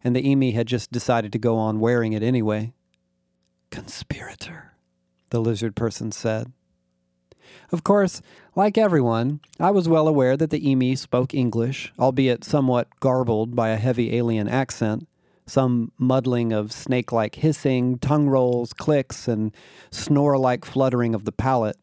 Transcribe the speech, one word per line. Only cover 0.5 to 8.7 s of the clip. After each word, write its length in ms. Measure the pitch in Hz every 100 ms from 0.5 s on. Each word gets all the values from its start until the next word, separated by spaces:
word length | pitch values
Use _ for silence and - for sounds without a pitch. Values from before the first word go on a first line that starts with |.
had 140 | 110 113
just 240 | 123 -
decided 400 | 120 - 120 107
to 80 | 107
go 180 | 117 113
on 220 | 110 110
wearing 340 | 113 120 113
it 100 | 107
anyway. 500 | 110 127 107 107 110 - _ _ _ _ _ _ _ _ _
Conspirator, 1000 | - - - - - - - - - - _ _ _ _ _ _
the 100 | 120
lizard 360 | 113 107 113 101
person 360 | 113 - 117
said. 400 | 104 117 110 123 - _ _ _ _ _ _ _ _ _ - -
Of 120 | 175
course, 380 | - 208 196 - - - - -
like 220 | 202